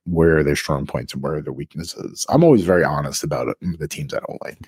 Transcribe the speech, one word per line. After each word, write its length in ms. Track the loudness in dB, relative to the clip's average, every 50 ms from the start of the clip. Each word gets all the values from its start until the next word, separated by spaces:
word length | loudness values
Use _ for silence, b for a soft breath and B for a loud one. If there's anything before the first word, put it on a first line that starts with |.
| _
"Where 340 | -2 2 4 4 4 4
are 60 | 4 2
their 120 | 2 0
strong 300 | 0 -2 -2 -2 -2 -4
points 280 | -4 -6 -6 -6 -8 -8
and 100 | -8 -6
where 120 | -4 -4
are 60 | -6
their 120 | -6 -8 -10
weaknesses?" 720 | -10 -12 -12 -12 -12 -12 -12 -12 -12 -12 -12 -10 -10 -2 2
I'm 140 | 4 6 8
always 200 | 8 8 6 6
very 200 | 6 4 4 4
honest 400 | 2 0 -2 -4 -4 -6 -6 -4
about 240 | -4 -4 -2 -4
it, 100 | -4 -6 -6 -6 -6 -6 -6
the 80 | -8
teams 260 | -8 -8 -8 -8 -6 -6
I 60 | -6
don't 200 | -6 -8 -10 -12 -12
like. 160 | -14 -14 B B